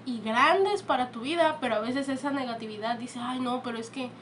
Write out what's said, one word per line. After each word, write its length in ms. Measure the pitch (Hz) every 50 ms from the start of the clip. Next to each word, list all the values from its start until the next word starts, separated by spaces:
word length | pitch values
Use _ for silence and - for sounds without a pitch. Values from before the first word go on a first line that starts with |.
| -
y 140 | 262 240 220
grandes 640 | 196 220 226 240 269 311 349 392 392 403 415 392 -
para 260 | - 277 247 247 247
tu 120 | - 226 233
vida, 360 | 277 339 339 320 311 311 -
pero 140 | 262 240 220
a 60 | 214
veces 280 | 220 240 254 285 277 277
esa 220 | 269 262 277 285
negatividad 680 | 277 277 254 233 226 233 226 214 214 208 220 233 240
dice, 220 | 226 247 247 - 240
"Ay, 200 | 240 247 254 254
no, 200 | 254 247 247 247 247
pero 120 | 247 226 226
es 120 | 226 -
que 180 | - 277 254 247 - -